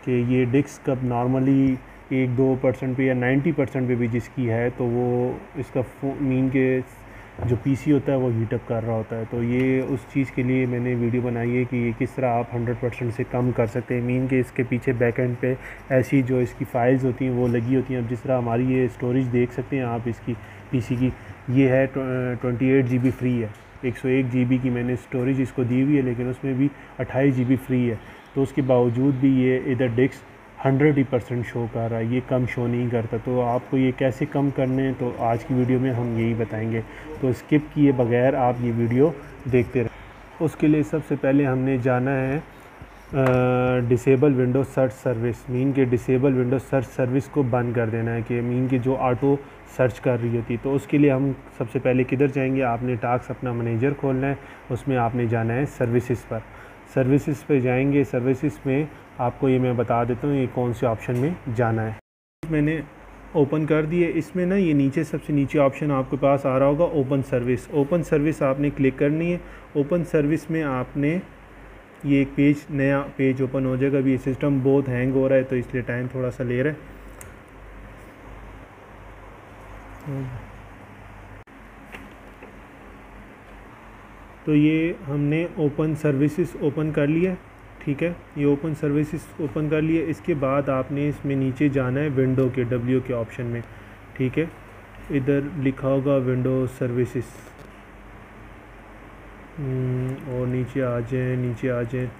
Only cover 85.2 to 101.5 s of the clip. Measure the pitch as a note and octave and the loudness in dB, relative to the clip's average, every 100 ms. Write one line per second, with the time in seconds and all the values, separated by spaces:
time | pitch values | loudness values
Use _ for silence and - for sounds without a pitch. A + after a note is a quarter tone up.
85.2 | D3 D#3 E3+ - D3+ C#3+ D#3 D3+ D3+ C3+ | 0 0 -2 -2 -2 0 -2 0 0 2
86.2 | D3 D3 E3 - D#3 C3+ D#3 D3+ C#3+ D#3+ | 0 0 -4 -2 -2 -2 -2 0 0 2
87.2 | F#3 F3+ - - - - - C#3 E3 E3+ | 0 -2 -12 -20 -20 -10 -6 -2 -4 -6
88.2 | - D3 C#3+ C#3+ D#3+ D3+ D3+ C#3+ D3+ D#3 | -12 -2 2 2 0 -4 0 0 0 -4
89.2 | - - D3+ D#3+ D3+ D#3 D#3 E3 D#3 D3 | -10 -8 -6 -2 0 0 2 0 0 -4
90.2 | - D#3 C3+ C#3 C#3+ C3 B2+ C#3+ D3 - | -2 0 2 0 0 -2 -2 -2 -2 -2
91.2 | C#3+ C3+ C3 B2+ D3 C3+ B2+ C3 D3+ C3+ | -2 0 0 2 2 2 0 0 0 2
92.2 | C3 C3 C3 B2+ A#2+ B2 A#2+ B2+ B2+ B2 | 2 4 2 0 -2 -2 0 0 0 -4
93.2 | A2+ - A#2+ A#2 A#2 - - - - - | -6 -6 -6 -6 -10 -18 -20 -20 -20 -4
94.2 | C3 C3 E3 - - - - - - D3 | -2 -2 -4 -8 -20 -20 -20 -20 -4 -2
95.2 | C3 C#3 C#3+ D#3 C3+ C3 C3+ C3+ C3+ C#3 | 2 0 0 -2 -2 0 0 0 2 2
96.2 | B2+ B2+ B2+ C3 B2+ - C3 A#2+ A#2+ - | 2 0 0 0 -2 -2 -2 0 -2 -4
97.2 | A2+ - - - - - - - - - | -10 -14 -20 -20 -20 -20 -20 -20 -20 -20
98.2 | - - - - - - - - - - | -20 -20 -20 -20 -20 -20 -20 -20 -20 -20
99.2 | - - - - C3+ C3 B2+ B2+ B2+ C3+ | -20 -20 -18 -8 -4 -2 -2 -2 -4 -6
100.2 | D3+ B2 B2+ B2+ B2 C3+ B2+ A#2+ A#2 B2+ | -6 -4 -2 -2 -2 -2 -2 -2 -2 -2
101.2 | B2+ B2+ B2 | -2 -2 -2